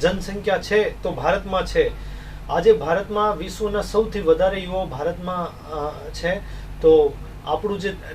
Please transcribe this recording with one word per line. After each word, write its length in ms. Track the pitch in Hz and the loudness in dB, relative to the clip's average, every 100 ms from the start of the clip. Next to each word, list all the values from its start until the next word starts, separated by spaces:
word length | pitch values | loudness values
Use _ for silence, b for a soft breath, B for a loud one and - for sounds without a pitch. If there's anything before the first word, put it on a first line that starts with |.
જનસંખ્યા 580 | 175 190 196 202 202 185 | 0 0 -4 -4 0 0
છે 440 | - 208 185 - | 2 2 2 -2
તો 100 | 185 | -4
ભારતમાં 540 | 131 147 196 185 190 170 | -2 0 0 0 -2 2
છે. 240 | 170 123 - B B B B - | 2 2 -2 B B B B -4
આજે 240 | 156 208 | 4 6
ભારતમાં 680 | - 147 175 202 208 208 202 | 6 4 0 0 0 0 0
વિશ્વના 440 | 185 - 208 202 | -6 -4 -2 -2
સૌથી 380 | - 202 220 202 | 0 0 0 0
વધારે 380 | 165 160 190 196 | 2 4 4 2
યુવાઓ 280 | 180 185 175 | -2 -4 -4
ભારતમાં, 840 | 131 160 175 180 180 170 - - | -4 -4 -4 -4 -4 -6 -8 -10
અ, 400 | 156 147 151 117 | -6 -6 -8 -10
છે. 280 | - 170 196 B B B - | -6 -4 -4 B B B 2
તો 320 | 160 156 143 - - - 139 | 8 8 8 2 -10 -10 -4
આપણું 340 | 156 208 196 | -2 -2 -2
જે 160 | 196 - - | -4 -6 -10